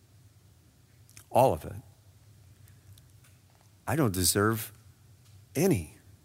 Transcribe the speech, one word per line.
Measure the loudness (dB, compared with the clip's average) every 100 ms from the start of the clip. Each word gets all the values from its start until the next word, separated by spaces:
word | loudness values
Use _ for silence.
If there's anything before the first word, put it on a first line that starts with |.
| _ _ -20 _ _ _ _ _ _ -20 -20 -20 -2
all | 2 2
of | 0
it, | -8 -14 -18 -20 -20 _ -20 -20 -20 -20 -20 -20 -20 -20 -20 -20 -20 -20 _ _ _ _ -4
I |
don't | 0 0
deserve | 0 0 2 0 -2 -8 -18 -20 _ -20 -20 -20 -20 -10
any | -2 2 0 -2 -16 -20 -20